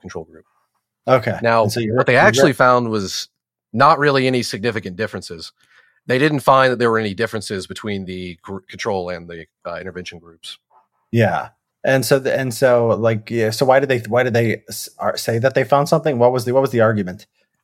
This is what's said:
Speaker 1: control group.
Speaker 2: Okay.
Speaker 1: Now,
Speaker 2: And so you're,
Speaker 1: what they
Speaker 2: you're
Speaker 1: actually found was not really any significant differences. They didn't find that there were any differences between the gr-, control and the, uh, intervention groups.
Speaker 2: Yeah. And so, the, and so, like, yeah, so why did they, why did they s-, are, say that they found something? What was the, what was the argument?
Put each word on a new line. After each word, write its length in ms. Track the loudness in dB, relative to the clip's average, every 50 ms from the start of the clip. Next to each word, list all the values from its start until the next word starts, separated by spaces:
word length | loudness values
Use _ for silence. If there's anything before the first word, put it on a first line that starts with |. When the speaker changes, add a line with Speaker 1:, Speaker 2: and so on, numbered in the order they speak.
Speaker 1:
control 240 | -16 -14 -14 -14 -14
group. 200 | -16 -18 -20 -20 _ _ _ _ _ _ _ _ _ _ _ _
Speaker 2:
Okay. 320 | 2 2 2 2 0 -4 -2 0
Speaker 1:
Now, 200 | 2 2 2 2
Speaker 2:
And 100 | 2 0
so 80 | -2
you're, 160 | -2 -2 0
Speaker 1:
what 100 | 0 2
they 80 | 2 4
Speaker 2:
you're 60 | 4
Speaker 1:
actually 320 | 4 4 4 4 4 4 4
found 380 | 4 4 4 4 4 2 0
was 380 | -2 -4 -4 -4 -6 -8 -10 -12 _ _ _ _ _ _ _ _ 0
not 260 | 4 4 4 4 4
really 280 | 2 2 2 2 2
any 160 | 2 0 0 -2
significant 540 | -4 -6 -4 -4 -4 -4 -4 -6 -8 -8
differences. 560 | -6 -6 -6 -6 -10 -12 -12 -14 -14 -16 -18 -20 _ _ _ _ _ _ _ _ _ _
They 120 | -2 0 2
didn't 220 | 2 2 0 0
find 320 | 2 4 4 6 4 4 2
that 60 | 2
there 120 | 0 0
were 80 | 0 0
any 160 | -2 -4 -4
differences 520 | -4 -4 -4 -6 -8 -8 -8 -8 -8 -8
between 380 | -10 -12 -12 -8 -8 -8 -8 -8
the 320 | -8 -10 -10 -10 -12 -14 -16 -14
gr-, 160 | -14 -14 -14 -14 -16
control 420 | -14 -8 -6 -4 -4 -4 -4 -6
and 180 | -8 -10 -12 -14
the, 180 | -16 -18 -18 -20 _ _ -14
uh, 120 | -12 -12 -12
intervention 400 | -12 -12 -12 -14 -14 -14 -16 -20
groups. 400 | -20 -20 -20 _ -20 -20 -20 -20 _ _ _ _ _ _ _ _ _ _ 0
Speaker 2:
Yeah. 380 | 2 2 2 0 -2 -6 -8 _ _ _ _ _ _ -2
And 200 | 0 0 0 2
so, 140 | 2 0 0
the, 200 | 2 0 -2 -2
and 140 | -2 -4 -2
so, 360 | 0 2 4 4 4 4 2
like, 420 | 0 0 0 0 0 -2 -4 -6
yeah, 200 | -4 -2 -2 -2
so 140 | 0 0 2
why 140 | 4 4 4
did 100 | 4 2
they, 120 | 0 -2
why 220 | -2 -2 0 0 0
did 100 | 2 2
they 300 | 0 0 0 -2 -4 -8 -12
s-, 200 | -14 -14 -14 -14 -10 -6
are, 180 | -4 -4 -4
say 220 | -4 -4 -4 -2 0
that 160 | 0 0 0
they 100 | 0 0
found 240 | 2 2 0 2 2
something? 300 | 0 0 0 -2 0 2
What 140 | 4 4 4
was 120 | 2 -2
the, 80 | 0 2
what 80 | 2
was 120 | 2 2 2
the 80 | 2
argument? 460 | 2 2 2 0 -2 -6 -8 -12 -16 _ _ _ _ _ _ _